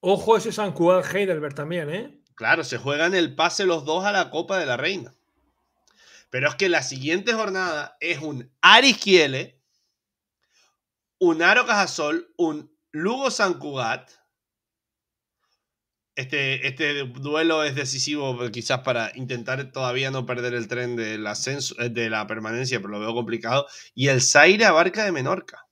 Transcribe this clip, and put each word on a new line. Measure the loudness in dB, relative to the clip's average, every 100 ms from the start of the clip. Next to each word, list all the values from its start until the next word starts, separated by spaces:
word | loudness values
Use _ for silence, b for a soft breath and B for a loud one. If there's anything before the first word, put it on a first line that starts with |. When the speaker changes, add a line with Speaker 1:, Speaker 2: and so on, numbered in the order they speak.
Speaker 1:
Ojo | 2 0 4 2
ese | 2
San | -4 -4
Cugat | 2 4 4 2
Heidelberg | -2 0 -2 -4
también, | -8 -8 -6 -6
¿eh? | -8 -10 -18 _ -6
Speaker 2:
Claro, | 0 0
se | 0 -6
juegan | -4 0 2
el | 2 0
pase | 2 0 2 0
los | 0
dos | -2 -2
a | 0
la | 0 -2
Copa | -4 -4 -2
de | -2
la | -2
Reina. | -2 -4 -10 _ _ _ _ _ _ _ _ b b b b
Pero | -2 -2
es |
que | 0 2
la | 2
siguiente | 0 -8 -4 -2 -2
jornada | -2 -2 -2 -4 -4 -8 _
es | -6 -6
un | -6 -10 -14 _
Aris | 8 8 8 2
Kiele, | 4 6 6 0 -8 _ _ _ _ _ _ _ _ _ _ _ _ _ _ _ _ _
un | 2 4
Aro | 4 4 4
Cajasol, | 0 0 -2 -2 -2 -6 -2
un | -2 -2 -12 _ _
Lugo | -4 -2 0 -2
San | 0 0 -2
Cugat. | -6 -4 -4 -4 -8 _ _ _ _ _ _ _ _ _ _ _ _ _ _ _ _ _ _ _ _
Este, | -10 -6 -4 -2 -2 -6
este | -4 -4 -2
duelo | -6 -10 -4 0 2 2
es | 0
decisivo, | -4 -6 -4 -4 -4 -4 -4 -6
quizás | -8 -4 -4
para | -2 -2 -4
intentar | -8 -10 -8 -6 -6 -6
todavía | -6 -4 -2 -4
no | -4 -6
perder | -4 -4
el | -4 -6
tren | -6 -6 -4
del | -6 -6 -6
ascenso, | -6 -6 -6 -8 -6
eh, | -6
de | -4 -2
la | -2 -4
permanencia, | -6 -6 -6 -4 -4
pero | -6
lo | -8
veo | -4
complicado. | -4 -4 -6 0 -2 -2 B B
Y | -2 2
el | 2
Zaire | 4 8 8 8
Abarca | 6 6 4 2
de | -2
Menorca. | -2 -2 -4 -6 -20 -20